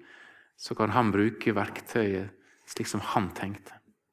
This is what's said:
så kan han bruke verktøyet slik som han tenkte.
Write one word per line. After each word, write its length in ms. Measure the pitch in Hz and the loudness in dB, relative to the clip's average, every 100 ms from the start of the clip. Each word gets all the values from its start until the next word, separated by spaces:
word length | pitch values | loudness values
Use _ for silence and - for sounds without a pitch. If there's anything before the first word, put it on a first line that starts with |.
| - - - - _ _ | -20 -20 -20 -20 _ _
så 200 | - - | -10 0
kan 160 | 110 | 2
han 160 | 107 113 | 4 4
bruke 420 | 98 107 110 113 101 | 4 2 2 0 0
verktøyet 800 | 104 - - 120 104 95 98 - _ _ - | -2 -6 -4 0 0 0 -4 -12 _ _ -16
slik 200 | - 113 | -8 -4
som 120 | 107 | -4
han 300 | - 120 92 | 0 0 0
tenkte. 400 | - 98 101 - - _ _ _ | -2 -8 -8 -14 -20 _ _ _